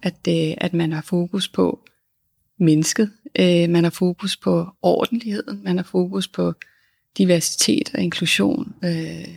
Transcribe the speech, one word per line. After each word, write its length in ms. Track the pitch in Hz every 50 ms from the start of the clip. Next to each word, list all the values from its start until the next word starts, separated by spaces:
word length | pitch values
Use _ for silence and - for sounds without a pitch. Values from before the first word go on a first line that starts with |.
at, 260 | - 180 175 - _ 180
øh, 260 | 170 165 160 156 - -
at 160 | - 180 -
man 180 | 170 170 156
har 100 | 160 156
fokus 460 | 156 - 185 175 175 175 - 196 185 -
på 320 | - - 185 165 - - _ _ _ _ _ _ _ _ _ _ _ _ _ _ _ _
mennesket, 520 | 180 160 156 156 156 - - - 220 208 - _ _ - - -
øh, 300 | 185 180 175 170 170 170
man 140 | 170 170 170
har 80 | 170
fokus 460 | - - 190 180 175 - - 190 - -
på 300 | - 196 180 170 170 185 - _
ordentligheden, 840 | - 180 - - - - 233 233 226 226 202 208 - - 202 202 202
man 140 | 190 180 180
har 60 | 180
fokus 440 | - - 185 180 180 190 196 185 -
på 260 | - - 175 175 170 - - - _ _ _ _ _ _ _ _ _ -
diversitet 760 | 196 180 175 165 160 - - - - - - - - - -
og 80 | -
inklusion, 720 | 185 175 170 - 170 170 - - 196 202 - - - - - - -
øh, 440 | 175 170 165 160 156 165 160 - - 170